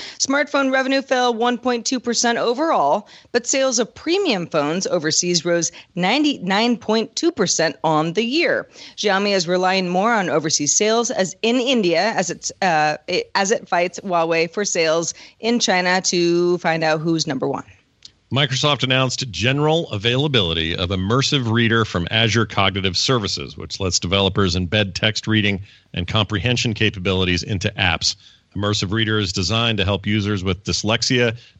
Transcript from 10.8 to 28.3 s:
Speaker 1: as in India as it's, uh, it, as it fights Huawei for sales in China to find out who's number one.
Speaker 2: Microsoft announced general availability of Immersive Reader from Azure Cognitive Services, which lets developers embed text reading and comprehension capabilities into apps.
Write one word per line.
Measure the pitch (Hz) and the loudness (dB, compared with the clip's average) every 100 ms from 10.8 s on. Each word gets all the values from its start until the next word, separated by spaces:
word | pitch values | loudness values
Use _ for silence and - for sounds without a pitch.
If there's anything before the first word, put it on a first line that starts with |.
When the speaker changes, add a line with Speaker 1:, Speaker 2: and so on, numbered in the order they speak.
| 214 226 233 | 2 2 0
Speaker 1:
as | 226 185 - | -2 -2 -2
in | 226 254 | 0 0
India | 247 247 180 160 208 | 2 2 2 2 0
as | 208 180 | -2 -4
it's, | 156 - - | -6 -8 -2
uh, | 190 156 151 151 - | 0 2 2 -2 -4
it, | 180 - | -4 -2
as | 190 196 | 0 0
it | 226 - | 0 0
fights | 175 180 - | 0 0 -4
Huawei | 202 170 165 165 170 | -2 0 2 2 0
for | 208 | -2
sales | 202 180 160 160 165 - - - | -2 0 2 2 0 -8 -14 -6
in | 220 233 | 0 0
China | - 185 180 185 | 2 2 2 0
to | - 180 170 170 175 180 | 0 0 2 2 2 0
find | 180 160 | 0 0
out | 160 160 | 0 0
who's | 165 160 156 | 0 -2 -2
number | 131 139 | -2 -4
one. | 135 - - _ _ - _ - | -4 -10 -20 _ _ -20 _ -4
Speaker 2:
Microsoft | 123 147 131 147 139 | 0 0 2 0 2
announced | 131 131 131 - 127 | 2 2 0 -2 -8
general | 85 117 139 151 165 165 | -2 0 2 2 0 -2
availability | 107 113 127 156 123 87 82 82 | -4 0 0 2 2 2 0 -2
of | 87 90 | -2 -2
Immersive | 95 95 127 131 147 117 | 0 0 0 2 0 2
Reader | 113 117 113 | 2 4 2
from | 107 92 85 | 0 -2 -2
Azure | 110 117 113 107 | 0 2 2 0
Cognitive | - 98 95 95 82 | 2 0 0 -2 -2
Services, | - 127 95 - 67 - | 0 0 0 -6 -8 -12
which | 78 - | -12 -6
lets | 95 - | -2 -2
developers | 87 98 98 98 95 87 | 0 2 2 2 0 0
embed | 87 107 101 | 0 0 -2
text | - 110 107 - | 0 -2 -2 0
reading | 110 104 98 98 - _ | 0 2 -2 -8 -20 _
and | - 87 | -8 -2
comprehension | 110 101 104 120 120 120 | -2 0 -2 -2 0 -2
capabilities | 104 107 95 92 92 92 90 | 0 0 0 -2 0 0 0
into | - 98 104 - | -2 -4 -4 -2
apps. | 95 82 - - - | 0 0 -2 -4 -12